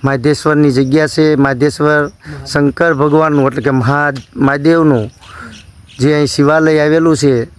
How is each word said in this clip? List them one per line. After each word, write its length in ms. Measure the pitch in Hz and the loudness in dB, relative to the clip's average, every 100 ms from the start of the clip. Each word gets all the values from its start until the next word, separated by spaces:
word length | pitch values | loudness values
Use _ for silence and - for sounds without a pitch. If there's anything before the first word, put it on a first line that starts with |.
માધેશ્વરની 680 | 135 135 131 139 151 151 147 | -2 -2 -2 0 0 2 2
જગ્યા 360 | 127 135 151 151 | 2 0 0 0
છે. 280 | - 156 147 | 0 0 2
માધેશ્વર 760 | 139 127 147 131 147 151 143 - 151 143 135 | 0 0 -2 0 0 0 -2 -10 -18 -16 -6
શંકર 460 | 143 143 - 170 | -2 -2 0 -2
ભગવાનનું 540 | 143 151 156 156 147 135 | 2 2 2 2 2 0
એટલે 140 | 131 | -2
કે 80 | 123 | -2
મહા-, 540 | 131 120 143 147 139 - - | -2 0 0 -2 -4 -14 -4
મહાદેવનું 760 | 139 143 151 165 156 123 104 - - - - - - - - - | -2 0 0 2 2 0 -2 -12 -20 -20 -20 -20 -20 -20 -20 -4
જે 160 | 135 147 | -2 0
અહીં 120 | 143 | -2
શિવાલય 560 | - 143 156 160 156 | 0 2 2 2 2
આવેલું 340 | 151 160 165 151 | 2 2 2 2
છે 300 | 143 123 110 | 0 0 -4